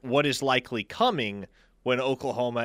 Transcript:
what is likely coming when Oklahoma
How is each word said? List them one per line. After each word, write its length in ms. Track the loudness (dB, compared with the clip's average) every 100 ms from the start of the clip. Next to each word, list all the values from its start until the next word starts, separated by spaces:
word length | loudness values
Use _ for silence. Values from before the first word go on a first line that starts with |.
what 220 | 0 2 2
is 160 | 2
likely 400 | 2 2 0 -4
coming 640 | -4 0 2 2 -2 -6 -12 _ _ _
when 180 | 0 2
Oklahoma 600 | 2 -2 -2 -2 -2 -2